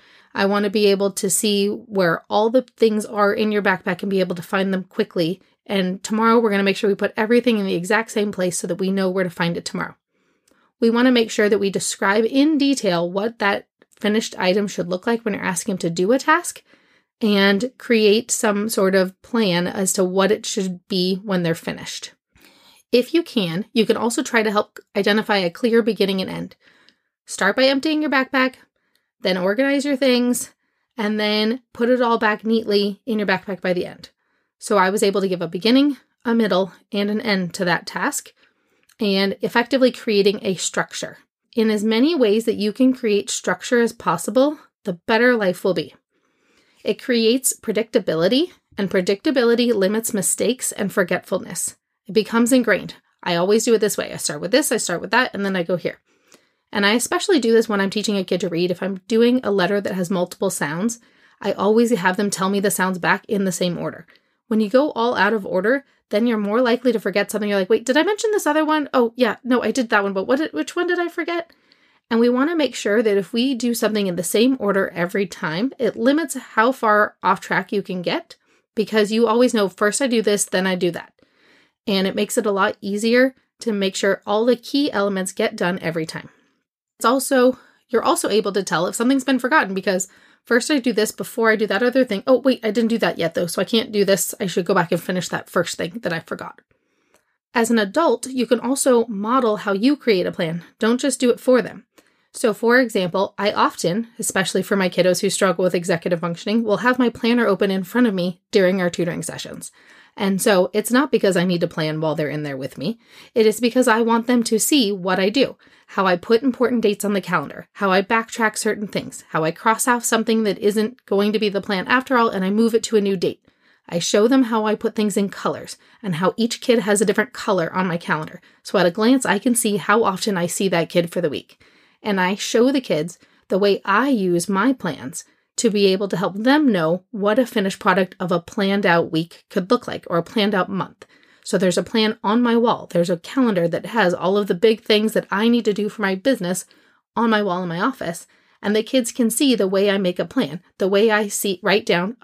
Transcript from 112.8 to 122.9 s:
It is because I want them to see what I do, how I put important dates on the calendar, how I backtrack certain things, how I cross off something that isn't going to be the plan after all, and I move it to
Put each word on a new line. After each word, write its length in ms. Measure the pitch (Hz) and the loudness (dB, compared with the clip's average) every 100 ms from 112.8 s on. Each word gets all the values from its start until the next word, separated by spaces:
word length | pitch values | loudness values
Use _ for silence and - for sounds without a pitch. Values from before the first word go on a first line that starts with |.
| 175 226 _ - - | -8 -8 _ -20 -6
It 120 | - 220 | 2 2
is 140 | 214 | 2
because 280 | 240 247 254 | 0 2 4
I 140 | 220 | 4
want 260 | 233 226 233 | 2 0 2
them 160 | 247 | 0
to 160 | 226 220 | 2 0
see 320 | - 302 208 | 2 2 2
what 280 | 202 180 185 | -2 -2 0
I 100 | 190 | 0
do, 280 | 233 254 - _ _ _ | 2 0 -2 _ _ _
how 180 | - 190 | -2 0
I 100 | 175 | 0
put 280 | - 226 | 2 0
important 380 | 277 240 240 247 | 2 0 0 2
dates 220 | 214 208 202 | 0 0 -2
on 80 | |
the 80 | 202 | -4
calendar, 460 | 180 175 139 - - | -2 -4 -4 -12 -16
how 180 | - 202 | -4 0
I 100 | 185 | 2
backtrack 560 | 196 226 226 - 220 214 | 2 -2 -2 -2 -2 0
certain 300 | 220 214 208 | -4 -4 -6
things, 360 | 185 - - - | -8 -8 -14 -8
how 140 | 156 | -2
I 80 | 160 | -2
cross 360 | 165 226 220 - | 0 0 0 0
off 180 | 240 233 | -2 0
something 380 | 226 220 220 | -2 0 0
that 160 | 214 185 | 0 0
isn't 460 | 202 202 214 - - | 0 0 -2 -4 -4
going 260 | 196 208 | 0 0
to 60 | 214 | 0
be 100 | 208 | 0
the 120 | 196 | -2
plan 240 | 190 196 180 | -4 -4 0
after 300 | 254 254 254 | 0 2 2
all, 120 | 226 | 2
and 140 | 196 185 | 0 0
I 40 | |
move 240 | 208 226 | 2 2
it 100 | 220 | 2
to 140 | - | 2